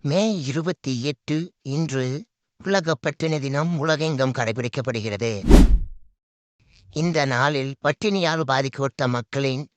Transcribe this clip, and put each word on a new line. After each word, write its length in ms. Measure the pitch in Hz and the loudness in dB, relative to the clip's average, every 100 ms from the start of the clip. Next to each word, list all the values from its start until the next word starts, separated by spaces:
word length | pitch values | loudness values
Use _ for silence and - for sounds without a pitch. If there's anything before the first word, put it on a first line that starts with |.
மே 180 | 143 160 220 202 | 0 0 0 -2
இருபத்தி 520 | 131 139 165 175 139 127 | -4 -4 -4 -6 -6 -4
எட்டு 340 | 135 143 - 151 175 _ | -4 -8 -4 -4 -4 _
இன்று 420 | 139 139 160 135 127 139 226 _ _ _ | -8 -4 -2 -2 -4 -6 -12 _ _ _
உலக 340 | - 196 165 151 | -2 -2 0 -4
பட்டினி 420 | 160 - 160 156 | -4 -4 -4 -2
தினம் 300 | 135 139 165 170 | -2 -2 -2 -2
உலகெங்கும் 540 | 156 156 160 139 131 | 0 0 0 0 0
கடைபிடிக்கப்படுகிறது. 960 | 127 113 113 120 - 127 117 107 101 117 104 90 - - - - - - _ _ _ _ _ _ _ - | 0 -4 -2 -4 -4 -4 -4 -4 -4 -4 -4 8 10 10 6 0 -12 -20 _ _ _ _ _ _ _ -12
இந்த 300 | 151 170 160 139 | -2 0 2 2
நாளில் 440 | 123 139 147 131 139 | 2 2 0 -4 -4
பட்டினியால் 640 | 147 151 220 196 170 160 | -4 -2 -2 0 0 0
பாதிக்கப்பட்ட 640 | 143 135 135 131 139 - 131 | 0 0 0 -2 -6 -2 -2
மக்களின் 560 | 123 117 139 139 131 147 | -2 -4 -4 -2 -4 -8